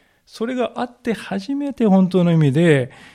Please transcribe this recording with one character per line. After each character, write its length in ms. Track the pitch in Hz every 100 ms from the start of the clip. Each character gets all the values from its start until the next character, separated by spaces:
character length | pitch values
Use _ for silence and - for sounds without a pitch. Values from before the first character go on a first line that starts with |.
| _ _ _
そ 200 | - 226
れ 100 | 254
が 180 | 233 -
あ 80 |
っ 120 | 240 _
て 180 | -
初 420 | 214 - 196 190 277
め 180 | 285
て 140 | - 226
本 220 | 190 185
当 140 | 185
の 80 | 175
意 60 | 165
味 140 | 147
で 400 | 135 175 143 123 - -